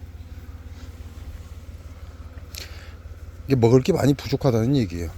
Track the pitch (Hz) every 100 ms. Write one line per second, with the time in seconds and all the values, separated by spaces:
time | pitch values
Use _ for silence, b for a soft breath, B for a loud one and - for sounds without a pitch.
0 | - - - - - - - - - -
1 | - - - - - - - - - -
2 | - - - - - B B B B B
3 | - - - - - 131 113 127 156 165
4 | 139 139 - 135 139 113 117 143 98 87
5 | 82